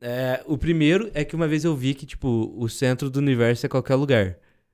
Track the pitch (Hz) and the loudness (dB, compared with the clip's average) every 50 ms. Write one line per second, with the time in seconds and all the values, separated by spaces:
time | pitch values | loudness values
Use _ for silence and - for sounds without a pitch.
0 | - 120 120 127 131 127 127 127 - - 156 120 151 156 170 160 151 147 170 196 | -10 -6 -4 -2 -2 -2 -2 -2 -2 -4 -4 -2 0 0 2 4 4 4 4 4
1 | 226 208 - 147 151 - - 160 165 151 156 156 151 170 160 135 123 135 139 139 | 2 -2 -4 -6 -4 -4 -2 -2 0 0 0 0 0 0 0 0 0 -2 -2 -4
2 | - - - - 147 131 117 113 110 - - - 120 113 - - 135 127 127 123 | -8 -12 -10 -6 -2 0 0 0 0 -2 -4 -6 -6 -6 -2 0 0 0 0 0
3 | 147 139 131 139 143 139 131 117 117 117 120 117 - 139 - 131 120 - 135 131 | -2 -4 -2 0 2 2 2 4 4 2 2 0 -2 -2 -2 -2 0 0 0 2
4 | 147 139 135 113 98 92 87 - _ _ _ _ _ _ | 2 2 2 2 2 0 -4 -10 _ _ _ _ _ _